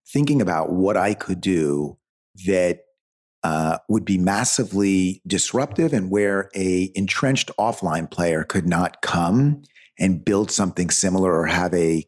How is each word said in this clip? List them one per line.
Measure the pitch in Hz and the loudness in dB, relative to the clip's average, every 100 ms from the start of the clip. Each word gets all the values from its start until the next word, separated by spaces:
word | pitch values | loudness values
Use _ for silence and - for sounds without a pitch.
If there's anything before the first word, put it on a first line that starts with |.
| - | -6
thinking | 143 147 147 | -2 2 2
about | 104 82 80 | 2 0 -2
what | 87 95 107 | 0 2 2
I | 101 101 | 0 -2
could | - 90 | -4 -4
do | 95 90 76 71 73 - _ _ _ 98 92 | 0 0 0 0 -4 -10 _ _ _ -8 -2
that | 92 90 - _ _ _ _ _ _ | 2 2 -2 _ _ _ _ _ _
uh, | 82 78 80 85 - | -4 -2 -2 -2 -2
would | 107 90 | -2 2
be | 95 | 0
massively | 90 101 123 - 110 98 101 95 92 92 90 | 2 0 0 -2 -2 0 2 2 0 -4 -4
disruptive | 95 - 123 147 - 165 | -4 -2 -2 -2 0 0
and | 135 92 | 0 0
where | 104 101 98 95 95 | 0 2 0 -4 -4
a | 95 92 95 - | 0 0 0 -2
entrenched | 98 - 135 131 - - | -2 0 0 0 -2 -2
offline | 107 117 92 80 80 | -2 -2 -4 -4 -6
player | - 85 80 | -2 0 0
could | 78 98 85 | -2 -2 0
not | 85 87 - | 0 0 -4
come | - 85 82 113 143 143 - - - - | -4 0 2 4 2 0 -6 -20 -20 -2
and | 92 87 95 | 0 0 0
build | 101 104 | 0 0
something | - 95 87 87 | 0 -2 0 -2
similar | - 98 95 92 82 | 0 0 2 2 2
or | 82 | 0
have | 85 90 | 0 0
a | 87 82 80 | 2 2 2